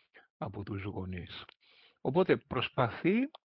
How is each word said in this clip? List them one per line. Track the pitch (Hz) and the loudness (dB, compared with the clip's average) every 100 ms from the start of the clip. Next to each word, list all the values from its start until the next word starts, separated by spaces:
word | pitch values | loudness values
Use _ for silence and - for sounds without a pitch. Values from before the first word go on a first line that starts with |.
| _ - _ _ | _ -20 _ _
από | 147 98 | -10 -8
τους | 98 101 | -6 -6
γονείς. | 101 95 92 90 - - - - _ _ _ _ | -6 -6 -8 -8 -10 -14 -16 -20 _ _ _ _
Οπότε | 123 143 185 127 | 0 2 4 2
προσπαθεί | - 127 - - 120 - 156 214 277 - | 2 -4 -2 2 2 2 2 2 0 -6